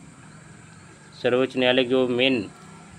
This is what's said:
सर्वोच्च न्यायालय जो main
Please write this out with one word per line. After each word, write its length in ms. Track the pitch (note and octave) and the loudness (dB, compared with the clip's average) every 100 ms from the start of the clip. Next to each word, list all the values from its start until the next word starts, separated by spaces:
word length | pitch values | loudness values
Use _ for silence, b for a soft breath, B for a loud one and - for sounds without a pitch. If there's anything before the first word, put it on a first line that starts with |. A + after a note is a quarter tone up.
| - - - - - - - - - - - - | -20 -20 -20 -20 -20 -20 -20 -20 -20 -20 -20 -4
सर्वोच्च 340 | B2+ B2 B2+ B2+ | 0 0 0 0
न्यायालय 260 | B2+ B2+ | 0 2
जो 240 | A#2+ C3 B2+ | 2 0 0
main 420 | A#2+ C3 B2+ F#2 - - - - | 0 0 0 -6 -14 -20 -20 -20